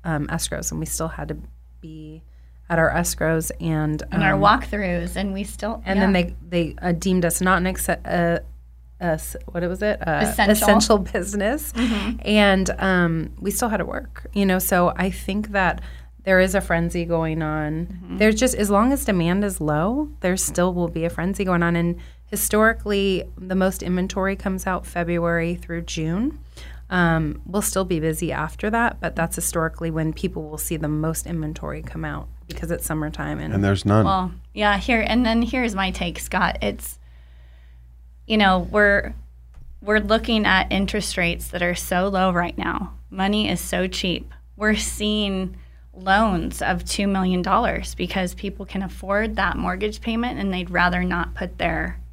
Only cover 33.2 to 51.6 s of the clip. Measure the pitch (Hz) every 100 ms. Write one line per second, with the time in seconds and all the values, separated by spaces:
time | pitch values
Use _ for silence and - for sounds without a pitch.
33.2 | 151 151 156 196 196 98 - 214 196 190
34.2 | 185 - - 208 208 196 220 233 - 226
35.2 | 233 226 240 262 233 190 190 185 175 -
36.2 | - 185 180 - - - - - - -
37.2 | - - - - - - - - - -
38.2 | - 220 196 185 180 208 208 202 - -
39.2 | - - - - - - 196 214 202 226
40.2 | 226 220 202 190 - 190 196 214 - -
41.2 | 170 170 175 180 175 170 - 180 196 190
42.2 | 185 175 175 - - - 185 - - 190
43.2 | 196 208 214 180 - 180 185 - 185 170
44.2 | - - - - 214 214 - - 214 214
45.2 | 202 190 185 - - - - 180 185 196
46.2 | 226 175 156 - - 180 170 - 202 196
47.2 | 185 180 180 196 233 - - - 180 196
48.2 | 180 - 196 190 190 196 190 - 190 202
49.2 | 226 214 190 - 180 185 214 214 - 226
50.2 | 240 - 196 185 175 175 180 180 180 175
51.2 | 165 - 180 -